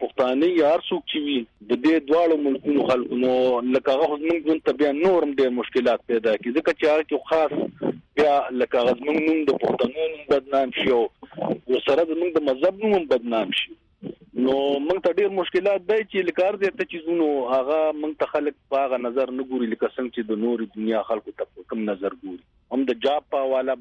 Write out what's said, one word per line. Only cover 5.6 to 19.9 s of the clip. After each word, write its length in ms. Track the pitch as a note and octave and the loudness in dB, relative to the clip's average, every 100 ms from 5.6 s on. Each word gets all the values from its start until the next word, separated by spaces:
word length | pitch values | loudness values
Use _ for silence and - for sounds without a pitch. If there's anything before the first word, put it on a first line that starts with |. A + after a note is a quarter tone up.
| G#2+ C3 A#2+ A2+ - | -2 0 2 0 -2
پیدا 240 | A#2 A2 G#2+ | 0 0 0
کړي، 160 | A#2+ C#3 | -2 -2
ځکه 140 | E3+ D#3+ | -2 0
چې 60 | D#3 | 2
هغه 120 | D#3 D#3 | 2 0
کې 80 | D3 - | -4 0
خاص 220 | D#3+ D3 - - - - - - - | 0 2 -2 -6 -6 -6 -6 -4 2
بیا 160 | D3 C#3+ B2+ B2+ | 4 4 0 -2
لکه 240 | B2 B2+ | 0 2
هغه 100 | A#2+ B2 | 2 0
زموږ 180 | C#3+ D#3 D#3 | -2 0 2
نوم 120 | D#3+ C#3+ | 2 0
د 80 | - | 0
پښتنو 420 | - - B2+ D3 D#3+ | -2 0 -2 -2 -4
نوم 180 | D#3 - C#3+ | -4 0 0
بدنام 420 | C3+ C3+ C3 - | 2 0 0 -2
شي 120 | C3 A#2+ | 2 2
او 40 | G#2+ - - - - - - | 0 -4 -18 -6 -6 -4 -2
ورسره 380 | B2+ - C#3 E3 | 0 2 2 2
زموږ 180 | D#3+ F3 D#3+ | 0 0 0
د 100 | D3 | 0
مذهب 360 | C3 F3 G3 A3 | 2 0 0 0
نوم 100 | G3 | 0
هم 60 | C#3+ B2+ | 2 -2
بدنام 420 | A#2+ A2+ F#2 - | 0 -2 -2 -4
شي. 120 | - - _ _ - - - - C3 | -6 -12 _ _ -16 -16 -10 -2 0
نو 80 | C3+ C#3 C#3 D3 | 2 0 0 0
موږ 120 | F#3 | 0
ته 80 | F3+ E3+ | 0 2
ډېر 120 | G3+ F#3+ | 0 0
مشکلات 480 | E3+ F#3 G3 G3 F3+ | -2 0 0 0 0
دی 80 | A3 | -2
چې 260 | G#3+ F#3+ F3 | -2 -4 -2
لکه 180 | D#3+ F#3 | 0 0
هر 80 | G#3 | 0
ځای 100 | F#3+ - | -2 -2
ته 80 | E3+ | -8
چې 80 | E3+ D#3 | -6 -2
ځو، 80 | E3+ | 0
نو 100 | D3+ C#3+ B2 | 2 0 0
هغه 260 | C3 C3 D#3 D#3 D3+ | 0 2 0 0 -2
موږ 140 | D3+ D3+ | -6 -4
ته 100 | C#3+ | -2
خلک 240 | D3+ D3 - _ | -2 -2 -6 _
په 80 | C3+ C#3 | -2 0
هغه 120 | B2+ | -2
نظر 280 | B2 B2+ B2+ B2+ | -2 -2 -2 -4
نه 60 | C3 | -4
ګوري 180 | B2+ A#2 | -4 -2
لکه 140 | A2 A2+ | -2 -4